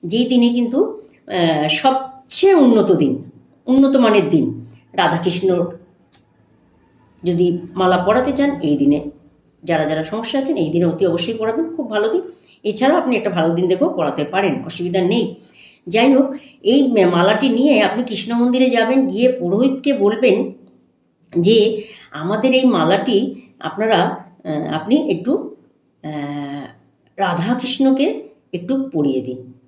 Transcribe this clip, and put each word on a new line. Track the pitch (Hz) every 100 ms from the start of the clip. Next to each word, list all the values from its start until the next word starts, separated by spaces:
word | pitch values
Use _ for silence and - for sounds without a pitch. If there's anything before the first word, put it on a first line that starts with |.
যেই | 170 220 247
দিনে | 247 240
কিন্তু, | 240 233 254 415 - - _ -
আহ, | 185 165 151 151
সবচেয়ে | - 269 262 - - _ - 381
উন্নত | 370 262 220 190
দিন, | 180 143 123 - - _ _ -
উন্নত | 262 269 262
মানের | 233 208 175
দিন। | 170 117 - - - _
রাধাকৃষ্ণ | - 170 165 180 170 190 180 175 - - _ _ _ _ _ _ _ _ _ _ _ _ _
যদি | 170 170 180 - - 185
মালা | 185 185
পরাতে | 196 240 262
চান | 269 285 -
এই | 156 143
দিনে, | 139 147 - - _ _ _ _
যারা | - 165 147
যারা | 156
সমস্যা | 160 214 233 277
আছেন | 269 269
এই | 156
দিনে | 165 175
অতি | 160 190
অবশ্যই | 170 196
পরাবেন, | 220 220 226 330 -
খুব | 240
ভালো | 214 220
দিন। | 349 - - _ _
এছাড়াও | 208 214 262 339
আপনি | 254 233
একটা | 208
ভালো | 175 160
দিন | 170 180
দেখেও | 180 -
পরাতে | - 151 139
পারেন, | 147 190 196 131 -
অসুবিধা | - 175 185
নেই। | 180 233 214 - - - - _ -
যাই | 202 254
হোক, | 269 277 - - _
এই | 190 262 262
মে-, | 226 180
মালাটি | 170 185 214 269
নিয়ে | 226 277 240
আপনি | 196 214
কৃষ্ণ | 247 208 -
মন্দিরে | 233 240 254 254
যাবেন, | 233 220 269 254
গিয়ে | 190 254
পুরোহিতকে | 254 175 196 269 269 285
বলবেন | 240 202 226 247 202 - - - _ _ _ _ _ _ 170
যে | 175 226 214 220 - - -
আমাদের | 151 165 214 262
এই | 262 254
মালাটি | 196 160 196 - 208 262 - - _
আপনারা, | - - 220 196
আহ, | 165 - - _ - 151 160
আপনি | 156 202 269
একটু, | - 175 214 359 - - _ _ _ _
আহ, | 151 151 143 147 143 143 139 - _ _ _ -
রাধাকৃষ্ণকে | 190 170 185 247 - - 269 262 302 - - _ _
একটু | 175 180 269 269
পরিয়ে | 160 139 131
দিন। | 120 127 123 -